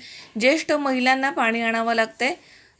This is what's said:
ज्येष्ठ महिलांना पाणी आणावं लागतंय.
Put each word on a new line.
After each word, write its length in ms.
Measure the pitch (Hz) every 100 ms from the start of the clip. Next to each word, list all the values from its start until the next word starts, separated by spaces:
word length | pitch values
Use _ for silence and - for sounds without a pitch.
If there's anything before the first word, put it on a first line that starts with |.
| - - - 220
ज्येष्ठ 320 | 240 311 -
महिलांना 580 | 294 277 262 254 269 269
पाणी 320 | 285 226 233
आणावं 320 | 226 226 226
लागतंय. 420 | 226 220 - 247 349 - - -